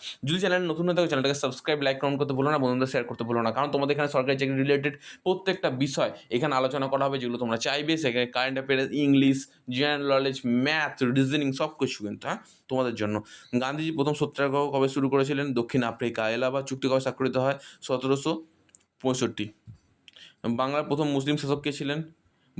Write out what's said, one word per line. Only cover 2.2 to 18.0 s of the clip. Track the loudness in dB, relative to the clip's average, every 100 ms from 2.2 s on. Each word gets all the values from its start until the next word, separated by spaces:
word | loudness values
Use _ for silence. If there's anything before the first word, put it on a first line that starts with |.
| 0
ভুলো | 0 2
না, | 2
বন্ধুদের | 2 2 0
শেয়ার | -2
করতে | -4 -6
ভুলো | -2 0
না, | 0
কারণ | 0 0
তোমাদের | 0 0
এখানে | 0 0
সরকারি | 0 0 0
চাকরি | 0 0
রিলেটেড | 2 2 0 -6 -14 -6
প্রত্যেকটা | -2 -2 0 0 0
বিষয় | 0 -2 0 -2 -4 -4
এখানে | 0 2 2
আলোচনা | 0 0 0
করা | 0 0
হবে, | -2
যেগুলো | -4 -4
তোমরা | -2 -2
চাইবে। | 0 -2 0 0
সেখানে | 0 0 -2
কারেন্ট | 0 -2 -2
অ্যাফেয়ার্স, | 0 0 0
ইংলিশ, | 2 4 6 6 4 -2 _ -6
জেনারেল | -2 0 0 2
নলেজ, | 2 2 -2 0
ম্যাথ, | 2 2 0 -2 0
রিজনিং, | 2 2 2 2 -2
সব | -2 -4
কিছু | -2 -4 -4
কিন্তু, | -8 -8 -8
হ্যাঁ, | -8 -10 -18 -4
তোমাদের | 0 0 0
জন্য। | -2 -2 -6 -18 -4 -2
গান্ধীজি | -2 -2 -2
প্রথম | 0 0
সত্যাগ্রহ | 0 -2 0 0 0 0
কবে | 2 2
শুরু | 2 2
করেছিলেন? | 2 2 0 -2
দক্ষিণ | -2 0 0
আফ্রিকা। | 0 -2 -4 0 0
এলাহাবাদ | 0 0 -2 -4
চুক্তি | -2 2
কবে | 2
স্বাক্ষরিত | 0 -2 0 0
হয়? | 0 -2 -6 -12
সতেরোশো | -4 -2